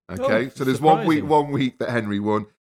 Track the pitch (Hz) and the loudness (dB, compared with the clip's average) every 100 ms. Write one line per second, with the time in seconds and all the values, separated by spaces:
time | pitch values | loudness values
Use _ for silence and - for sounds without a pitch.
0 | - 90 - 110 131 - 131 127 156 160 | -12 -4 0 0 -2 -4 -2 2 4 4
1 | 160 151 147 151 143 139 127 - 120 120 | 2 0 2 0 2 -2 -4 -4 -4 -4
2 | 107 101 104 107 104 _ | -2 -4 -2 -2 -4 _